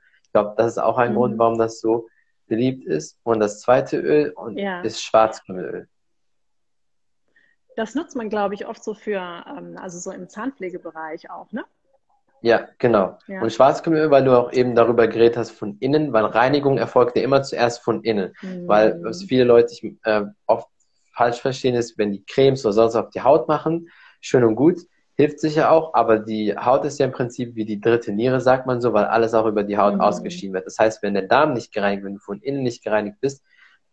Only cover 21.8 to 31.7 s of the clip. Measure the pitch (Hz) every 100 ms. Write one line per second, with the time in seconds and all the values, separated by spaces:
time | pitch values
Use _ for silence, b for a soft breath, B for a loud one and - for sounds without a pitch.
21.8 | 120 - 104 98 - - 135 131 110 101
22.8 | 113 113 98 104 117 160 160 147 160 165
23.8 | 165 B B B - 135 117 110 151 190
24.8 | - _ _ - 147 - 156 151 127 160
25.8 | 160 113 113 110 104 110 104 - 120 135
26.8 | 147 139 131 - 120 - 120 117 107 104
27.8 | 117 117 113 104 123 131 123 131 135 123
28.8 | 120 104 104 113 113 113 110 104 101 101
29.8 | 101 98 101 90 92 87 98 92 - -
30.8 | 110 107 101 101 95 127 156 120 -